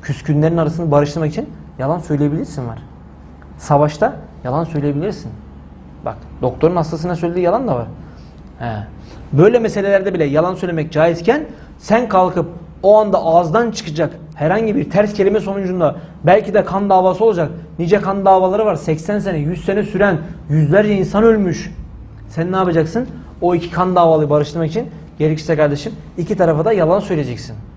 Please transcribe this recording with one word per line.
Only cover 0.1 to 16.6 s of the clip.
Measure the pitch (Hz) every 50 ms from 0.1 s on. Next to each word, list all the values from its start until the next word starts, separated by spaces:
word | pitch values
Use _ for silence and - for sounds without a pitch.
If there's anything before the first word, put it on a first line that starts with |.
| 143 - - - 151 147 151 160 165
arasını | 170 160 147 160 165 170 160
barıştırmak | 143 147 147 143 - 165 160 147
için | 147 - 269 - - - - - - -
yalan | 123 139 160 180
söyleyebilirsin | 160 - 151 139 147 147 147 165 277 285 - 143 127 117
var. | 113 - - - - - - - - - - - - - - - - -
Savaşta | - - 151 143 147 147 151 - 214 - - - - - - - -
yalan | 127 127 151 170
söyleyebilirsin. | 160 165 147 139 147 143 139 160 208 208 - - - - - - - - - - - - - - - - - -
Bak, | - 113 - - - - - -
doktorun | 127 123 - - 160 180
hastasına | 180 160 - - 160 156 180 175
söylediği | 156 170 170 170 180 180
yalan | 170 185 233 269 233
da | 143
var. | 123 113 104 - - - - - - - - - - - - - -
He. | 120 120 113 107 104 - - - - - - - - - -
Böyle | 139 160 208 240 240
meselelerde | 226 208 - 202 196 202 202 196 190 196 185
bile | 175 156
yalan | 143 139 151 165 180 190
söylemek | 185 - 175 170 160 151 156 -
caizken | 147 156 170 170 - 170 - 240 302 311 - - - - - - -
sen | - - 202 233 254 220
kalkıp | 196 185 185 180 - 175 160 - - - - - - - -
o | 190 208 214
anda | 214 208 185 175
ağızdan | - 165 160 170 175 160 151 220 240 233
çıkacak | 214 - - 165 151 151 165 147 - - - - -
herhangi | - 147 156 180 214 226 220 202
bir | - 147 143
ters | - 185 214 208 208
kelime | 214 240 196 190 214
sonucunda | - 196 196 202 196 180 185 185 170 147 - - - - - - -
belki | 156 180 214 - - 196
de | 208